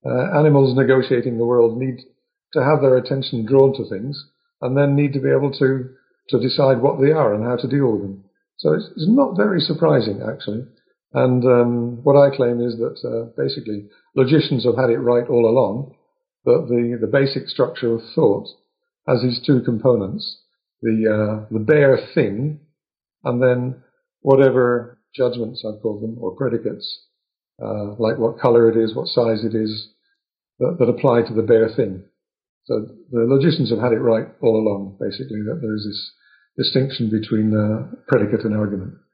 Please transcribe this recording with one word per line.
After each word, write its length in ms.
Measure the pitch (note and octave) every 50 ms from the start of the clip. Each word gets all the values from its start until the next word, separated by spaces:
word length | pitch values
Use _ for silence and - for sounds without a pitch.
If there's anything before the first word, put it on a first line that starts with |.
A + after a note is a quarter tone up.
| -
Uh, 320 | C3 B2 B2+ C3 - - D3
animals 360 | D3+ D3+ C#3+ C#3 C#3 B2+ B2
negotiating 600 | C3+ C3 A#2+ C3 C3 A#2+ - C3 A#2+ A#2+ C3 A#2
the 80 | A2+ A#2
world 320 | A#2 B2 B2 A#2 A2+ A2+
need 200 | B2 C3 C3 C3 C3+ - _ _ _ _ _ _ _ _ _ -
to 100 | D#3 B2+
have 180 | C#3+ D#3 C3+
their 160 | C3+ C3+ B2+
attention 480 | B2+ B2+ - C#3 C3+ C3 - - A#2 A2
drawn 280 | G#2+ C3+ C3+ C3+ C3+ -
to 140 | - G2+ -
things 400 | G#2+ F#2+ A2+ C3+ C#3+ - - _ _ _ _ _ _ _
and 160 | E2 B2 C3
then 180 | C#3 C#3+ C#3 C#3
need 180 | C#3+ D3 C#3+ C3
to 60 | C3+
be 100 | B2+ C3+
able 220 | C3+ C3+ C#3+ C#3
to, 380 | C#3 - C#3 C3 C3+ C3 B2+ - - _ _ _ _ _ _ -
to 100 | - A#2+
decide 420 | A#2 C3 - - C#3+ C3+ C3 A#2
what 200 | B2 - - C3+
they 100 | C3+ C#3+
are 220 | D#3 D#3+ C#3 A2 G#2
and 100 | G#2+ A2+
how 120 | A#2+ B2
to 120 | A#2+ -
deal 240 | C3 C#3 C#3+ C#3 A#2+
with 100 | G#2+ G2+
them. 220 | G2+ G2 G2 - _ _ _ _ _ _ _
So 160 | _ - D2+ -
it's, 140 | - - - -
it's 120 | - D#3
not 280 | F3+ A#3 C#4 C#4 G#3+ F#3
very 240 | F3+ G#3 G#3+ F#3+ E3
surprising, 640 | D3 - D#3 - E3+ D#3 D3 C3 G#2+ A2 G2+ G#2+
actually. 440 | A2+ G#2+ A2 - - - G#2 A2+ C3+ - _ _ _ _ _ _ _ _ -
And, 300 | C3 B2+ B2+ B2+ B2+ A#2+
um, 600 | B2+ B2 A#2+ A#2+ A#2+ A#2+ A#2+ A#2 A#2+ B2 A#2 C3+
what 120 | D3 C#3
I 200 | C#3+ C#3+ C#3 C#3
claim 260 | - B2+ A#2+ A#2+ A#2+
is 160 | A#2+ B2 A2+
that, 200 | A2+ A#2 - - - -
uh, 320 | A#2+ A#2 A2+ A#2 A#2 _
basically 520 | - C3+ C3+ - - A2 A2 G#2 G#2 G#2 - _ _ _ _ _
logicians 480 | B2+ C3 B2 D#3 D3 C#3 - D3 A#2+ A2
have 120 | B2 A2
had 120 | B2+ B2+ A#2+
it 100 | A#2 -
right 280 | C3 A#2+ A#2+ A#2+ A#2+
all 220 | - A#2+ A#2+ A#2 A2
along, 460 | A#2+ C3 A#2+ F#2+ G2+ B2+ C#3+ - _ _ _ _ _ _ _ _ _ _ _
that 220 | B2+ A#2+ - - A#2
the, 280 | A#2+ A#2+ A#2+ A#2+ B2 A2+
the 100 | A2 G#2
basic 360 | - C#3 C#3 C3+ - C3+ C3+
structure 460 | - - - B2+ A#2+ - - B2+ A#2 A#2
of 80 | A2+ - - -
thought 320 | E3 D3 G#2+ G2 G#2 - - - _ _ _ _ _ _ _ _ _ _
has 140 | - B2+ A#2
these 200 | B2+ B2+ A#2 - -
two 160 | - C#3+ B2
components, 800 | - - A#2 G#2+ - C3 A#2+ A2 G2 F#2+ - - - - - _ _ _ _ _ _ _ _ _
the, 260 | - A2+ A2 A2 A2 A2
uh, 360 | G#2+ G#2+ G#2+ G#2 G#2+ G#2+ G#2+ -
the 80 | A2 A2
bare 380 | A2 G#2+ D3+ D3+ C#3+ C#3 B2+ - - - -
thing, 460 | E3+ B2+ G2+ G2 A2 C3+ D3+ D3+ - _ _ _ _ _ _ _ _ _ _ _ _ -
and 180 | C3 B2 B2
then 420 | C3 B2+ B2 B2 B2 B2+ C3 - _ _ _ _ _ _ _ _
whatever 760 | - C3 C3+ C3+ C#3 C3 B2 C3 B2 B2 A#2+ A#2+ A2 - - _ _ _ _
judgments, 500 | - B2+ A#2+ A#2 A#2+ A2+ G#2 - - -
I've 160 | A2 G#2 G#2+
called 220 | - A2+ G#2 G#2 G#2+
them, 140 | A2+ A2+ A#2+
or 160 | F#2+ F#2+ -
predicates, 720 | - C#3 B2 A#2+ A2+ - G#2+ - - - - - - _ _ _ _ _ _ _ _ _ _ _ _
uh, 340 | A#2 G#2+ G#2 G#2 G#2 G#2 G#2
like 200 | A2 A2+ A2 -
what 220 | C#3+ A2+ A#2 - -
color 300 | - B2 A#2 A#2 A#2 A2+
it 80 | A2
is, 180 | A2+ A2+ G#2+ A2
what 120 | B2+ -
size 360 | - - B2+ A#2+ A2+ A2+ G#2+ A2
it 120 | A2 A2
is, 340 | A2 A2 G#2+ G#2+ A2 - _ _ _ _ _ _ _ _ _ _ _ _ _ _ _
that, 180 | B2+ - F3 F3
that 100 | B2+ A2+
apply 340 | A#2 - - C3+ A#2+ A#2+ A2+
to 100 | - A#2
the 80 | A2
bare 280 | A2 A2 A#2 A2+ A2+ A2+
thing. 340 | - - A#2 G2 F#2+ F#2 F#2+ _ _ _ _ _ _ _ _ _ _ _ _
So 220 | - A#2+ A2 A2 - - - - _
the 140 | B2 A#2 A2+
logicians 460 | A#2 C3+ C3+ C#3 E3+ - - C3+ G#2+
have 80 | A#2 G#2
had 120 | B2 B2
it 80 | A2+ A2
right 280 | C3+ A#2+ A2 A2 - - - _
all 160 | - A#2 A2
along, 420 | A2 A2 G#2+ G2+ G2 G2 G2 - _
basically, 420 | A#2 G2+ - - - - G#2+ G#2+ G#2+
that 120 | G#2+ - E3
there 120 | A#2+ A2 G#2+
is 100 | G#2+ G#2
this 280 | G#2 F#2+ - - - _ _ _ _ _ _ _ _ _ - -
distinction 460 | - - C3 C3+ C3+ - - A#2+ G#2+
between, 460 | A2 G#2+ A2 - A2+ G#2+ G#2+ G#2+ G#2+
uh, 400 | G#2+ G#2 G#2+ G#2+ A2 C#3 - - - _
predicate 380 | - C3+ A2+ G#2 - A#2+ A2 -
and 100 | A2 G#2+
argument. 380 | G#2+ G#2 G2+ G2+ F#2+ F#2+ - - _ _ _